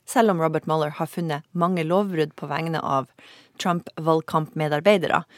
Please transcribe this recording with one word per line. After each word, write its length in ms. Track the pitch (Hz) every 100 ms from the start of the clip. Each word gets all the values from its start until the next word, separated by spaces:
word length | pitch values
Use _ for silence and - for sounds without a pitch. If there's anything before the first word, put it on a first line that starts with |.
selv 260 | - 262 220
om 100 | 175
Robert 260 | 160 156 -
Mueller 240 | 160 151
har 160 | - 165
funnet 360 | - 165 147 -
mange 320 | 175 175 185 160
lovbrudd 500 | 185 202 165 151 -
på 100 | 156
vegne 320 | 147 165 160
av 240 | - 135 131 _ - - _ -
Trump-valgkampmedarbeidere, 1700 | 190 170 - - 160 160 - 165 151 156 151 147 180 208 156 - -